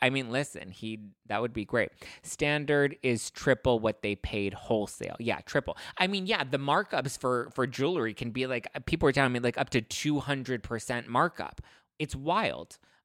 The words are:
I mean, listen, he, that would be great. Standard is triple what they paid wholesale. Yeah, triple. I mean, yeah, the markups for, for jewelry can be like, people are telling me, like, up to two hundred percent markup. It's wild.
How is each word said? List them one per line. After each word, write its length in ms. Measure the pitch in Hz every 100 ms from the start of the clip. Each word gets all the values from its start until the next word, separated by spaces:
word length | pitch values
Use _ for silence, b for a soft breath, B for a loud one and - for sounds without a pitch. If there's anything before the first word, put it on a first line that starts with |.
I 80 | 131
mean, 180 | 135 123
listen, 420 | 127 143 - 95
he, 300 | 101 110 110 104 - -
that 120 | 104
would 140 | 120
be 100 | 113
great. 240 | 98 120 101 - B B
Standard 720 | - - 147 147 143 143 143 135
is 280 | 127 117 -
triple 480 | - - 123 131 117
what 240 | 110 107
they 120 | 104
paid 380 | 101 - 107 98
wholesale. 640 | 95 - 113 101 - 95 -
Yeah, 220 | 117 101 -
triple. 320 | 147 - - B -
I 120 | 185
mean, 180 | 196 190
yeah, 180 | 208
the 140 | 135 135
markups 600 | 139 160 208 151 131 -
for, 300 | 131 123 113
for 120 | 120 123
jewelry 460 | - 139 180 113
can 200 | 104 120
be 140 | 113 131
like, 220 | 123 - 135
people 240 | - 165 151
are 40 |
telling 200 | 139 135
me, 80 | 123
like, 160 | 120 -
up 140 | 135
to 100 | 123
two 400 | 110 - 151 147
hundred 420 | 135 139 127 123
percent 460 | - 117 - 120 113
markup. 540 | 120 170 - 80 - b b b -
It's 160 | 151
wild. 640 | 135 143 190 170 64 85 - b b